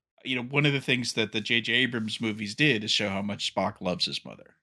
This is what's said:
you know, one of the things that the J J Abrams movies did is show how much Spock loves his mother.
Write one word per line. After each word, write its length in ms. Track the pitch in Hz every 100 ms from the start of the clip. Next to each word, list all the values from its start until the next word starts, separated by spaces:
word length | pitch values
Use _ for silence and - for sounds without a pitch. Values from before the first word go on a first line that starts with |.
| _ _ 127
you 100 | 127
know, 80 |
one 220 | 123 139 147
of 80 |
the 80 | 139
things 320 | 131 127 117
that 180 | - 107
the 80 | 110
J 220 | 101 117
J 120 | 117
Abrams 460 | 120 127 120 110 -
movies 340 | 113 107 104
did 300 | 107 151 110
is 80 | 107
show 160 | - 104
how 140 | 98
much 340 | 101 98 - -
Spock 240 | 101 -
loves 260 | 92 87 -
his 200 | 69 62
mother. 300 | 50 - _